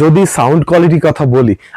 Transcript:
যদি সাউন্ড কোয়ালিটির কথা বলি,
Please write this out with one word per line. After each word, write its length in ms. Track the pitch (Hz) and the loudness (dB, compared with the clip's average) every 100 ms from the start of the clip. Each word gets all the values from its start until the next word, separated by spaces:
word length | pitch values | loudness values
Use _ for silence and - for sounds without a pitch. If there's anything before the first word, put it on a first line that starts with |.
যদি 220 | 156 156 196 - | 2 2 0 -2
সাউন্ড 240 | 123 160 147 | 0 0 0
কোয়ালিটির 340 | 170 170 160 156 | 0 0 0 -2
কথা 160 | 139 139 127 | -2 -2 0
বলি, 180 | 120 98 - | 0 -2 -8